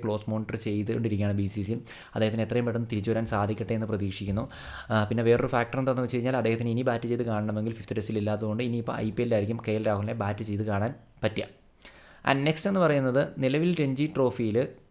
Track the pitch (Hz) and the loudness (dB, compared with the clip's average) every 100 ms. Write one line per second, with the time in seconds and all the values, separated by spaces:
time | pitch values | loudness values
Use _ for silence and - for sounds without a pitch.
0 | 117 107 107 110 107 - - 104 104 117 | 0 -2 -2 -4 -2 -4 -2 0 0 0
1 | 113 104 104 101 98 104 95 117 - - | 0 0 2 2 0 -2 -4 -4 -6 -16
2 | - 110 110 113 110 120 120 117 117 110 | -10 0 0 2 0 0 0 -2 -2 -2
3 | 104 110 113 107 101 104 110 113 110 104 | 0 0 0 0 0 0 -2 -2 -2 -2
4 | 98 95 101 98 127 - - - - 110 | -2 -4 -2 -2 -4 -8 -14 -14 -2 0
5 | 104 120 117 117 123 127 117 135 131 127 | 2 2 4 4 4 0 0 0 0 0
6 | 123 123 120 127 113 113 120 113 127 117 | 0 0 0 2 2 2 0 0 2 0
7 | 117 120 117 107 107 107 110 113 - 107 | 0 0 0 0 0 -2 -2 -4 -6 -4
8 | 104 110 104 104 107 110 123 117 117 120 | -2 0 0 0 0 0 0 -2 -2 -2
9 | 113 101 120 110 101 113 113 107 110 101 | -2 0 2 2 2 -2 -2 0 2 0
10 | 104 113 101 104 104 101 107 101 110 - | 0 -2 -2 -4 -2 -2 0 0 0 -4
11 | - - - - - - - _ - - | -14 -4 -4 -2 -6 -10 -20 _ -20 -20
12 | - - - 139 147 156 202 190 165 143 | -20 -4 0 2 2 0 0 2 4 4
13 | 131 123 151 - 131 143 170 165 143 131 | 4 2 2 0 0 2 2 2 0 0
14 | 151 143 127 123 117 107 139 - - | 0 2 2 2 0 2 0 -4 -2